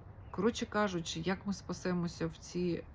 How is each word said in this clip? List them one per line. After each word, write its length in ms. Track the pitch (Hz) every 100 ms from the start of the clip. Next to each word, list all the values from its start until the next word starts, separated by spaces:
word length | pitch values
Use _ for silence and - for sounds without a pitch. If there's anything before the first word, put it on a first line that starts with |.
| - - -
коротше 360 | - 208 233 233
кажучи, 540 | 208 208 180 160 165
як 260 | 165 185 202
ми 60 |
спасемося 760 | 190 - 180 185 180 170 - 165
в 100 | 165
ці 440 | - 175 180 165 -